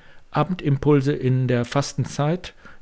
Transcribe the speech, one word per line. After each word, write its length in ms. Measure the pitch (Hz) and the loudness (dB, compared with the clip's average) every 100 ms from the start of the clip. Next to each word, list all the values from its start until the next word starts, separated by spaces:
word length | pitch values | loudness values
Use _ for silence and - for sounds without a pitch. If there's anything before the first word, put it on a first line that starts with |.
| - - - | -20 -20 -6
Abendimpulse 840 | - 151 180 151 135 143 147 135 | -2 0 0 0 2 4 4 4
in 340 | 147 127 127 127 | 0 0 0 2
der 160 | 123 | 0
Fastenzeit, 880 | 120 139 139 - 123 - 147 180 - - - - | 0 -2 -2 -4 -4 -2 -2 -2 -6 -18 -20 -12